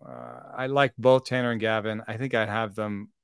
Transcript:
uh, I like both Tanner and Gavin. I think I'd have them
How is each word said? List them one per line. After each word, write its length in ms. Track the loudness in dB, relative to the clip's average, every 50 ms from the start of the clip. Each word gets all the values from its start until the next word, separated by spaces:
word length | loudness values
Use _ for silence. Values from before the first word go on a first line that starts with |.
| -18
uh, 500 | -18 -16 -16 -16 -16 -16 -18 -18 -14 -10 -6
I 100 | -6 -2
like 260 | 2 4 4 4 2 2
both 280 | 6 6 6 6 4
Tanner 260 | 0 -2 0 0 0
and 80 | -2 0
Gavin. 400 | 0 0 0 0 0 -2 -4 -6 -6 -8
I 100 | -8 -6
think 160 | -6 -2 0
I'd 160 | 0 0 0
have 240 | -2 -2 -4 -4 -4
them 340 | -6 -6 -4 -6 -8 -10 -12 _ _